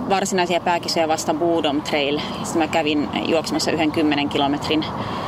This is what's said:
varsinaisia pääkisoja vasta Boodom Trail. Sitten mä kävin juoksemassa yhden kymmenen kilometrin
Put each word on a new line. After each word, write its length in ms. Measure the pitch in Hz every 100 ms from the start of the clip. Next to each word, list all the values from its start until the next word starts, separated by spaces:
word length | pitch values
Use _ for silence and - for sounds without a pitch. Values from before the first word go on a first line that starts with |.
| -
varsinaisia 500 | 190 190 190 175 170
pääkisoja 480 | 180 170 151 175 160
vasta 260 | 156 -
Boodom 480 | 156 170 165 156 143
Trail. 380 | - 151 139 147 - -
Sitten 180 | - 165
mä 60 | 156
kävin 420 | 165 151 151 135 - -
juoksemassa 460 | 156 151 151 -
yhden 200 | 156 156
kymmenen 380 | 151 151 143 143
kilometrin 560 | 147 139 143 - 156 156 - - -